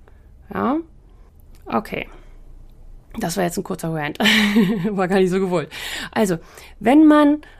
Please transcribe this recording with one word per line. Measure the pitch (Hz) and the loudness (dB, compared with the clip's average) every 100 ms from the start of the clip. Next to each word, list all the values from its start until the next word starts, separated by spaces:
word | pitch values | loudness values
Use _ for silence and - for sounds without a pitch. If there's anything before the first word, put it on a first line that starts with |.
| - - - - - | -20 -20 -20 -20 -12
Ja? | 185 214 311 330 - - - - - - - - | -4 -2 -4 -6 -16 -20 -20 -20 -20 -20 -20 -6
Okay. | 226 - - - - - - - - - - - - - - | -6 -4 -10 -12 -16 -20 -20 -20 -20 -20 -20 -20 -20 -18 -10
Das | 180 190 | -8 -4
war | |
jetzt | 175 202 | -4 -4
ein | |
kurzer | - 180 165 | -8 -8 -8
Rant. | 160 147 - | -6 -6 -2
<laughs> | 214 220 208 214 185 214 202 | 0 2 2 2 2 0 -2
War | 196 180 | -2 0
gar | 196 | 2
nicht | 185 | 2
so | 190 | 0
gewollt. | 190 175 143 - - - - | -2 -2 -4 -10 -12 -12 -6
Also, | 226 202 165 - - - - | -2 -2 -2 -8 -20 -20 -4
wenn | 208 294 311 | 2 6 8
man | 302 294 302 - | 6 4 2 -4